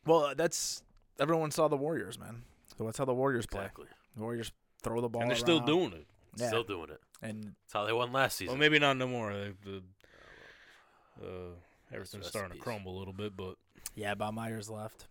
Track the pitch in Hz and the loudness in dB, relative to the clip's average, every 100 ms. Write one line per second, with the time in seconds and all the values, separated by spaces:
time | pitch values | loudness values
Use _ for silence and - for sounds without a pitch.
0 | 151 165 147 135 165 - - - _ _ | 8 6 6 2 0 0 -4 -6 _ _
1 | _ - 143 165 156 143 156 143 143 160 | _ -2 2 2 2 4 4 4 0 -2
2 | - 117 110 117 - - _ - 110 113 | -4 -10 -12 -12 -16 -20 _ -6 -6 -2
3 | 135 123 135 123 107 101 98 - 73 - | 0 2 4 2 0 -4 -6 -10 -18 -20
4 | _ - 110 120 110 - _ _ 123 113 | _ -8 -6 -4 -6 -10 _ _ -4 0
5 | 120 117 120 120 120 165 135 165 160 82 | 0 0 2 2 4 4 6 4 2 -2
6 | 73 _ _ - 120 110 113 95 78 76 | -18 _ _ -4 0 0 0 -4 -6 -12
7 | _ - 113 107 104 - _ 107 104 117 | _ -12 -10 -8 -12 -16 _ -2 2 2
8 | 123 131 131 - 95 131 151 151 143 135 | 2 4 2 2 -4 4 6 8 6 4
9 | 127 123 110 101 101 98 98 98 92 98 | 0 -2 -2 -4 -6 -10 -10 -10 -12 -20
10 | - - - - - - - - - _ | -20 -20 -20 -20 -20 -20 -20 -20 -20 _
11 | _ - 92 92 90 87 87 _ _ - | _ -16 -12 -10 -12 -14 -20 _ _ -12
12 | 95 104 92 110 95 90 123 107 92 92 | -12 -10 -8 -6 -8 -8 -8 -8 -8 -8
13 | 95 95 104 95 92 - _ - - - | -8 -6 -8 -6 -10 -10 _ -14 -14 -6
14 | 101 101 107 110 113 113 104 107 110 - | -4 -2 -2 -2 -4 -6 -6 -8 -10 -12
15 | - | -20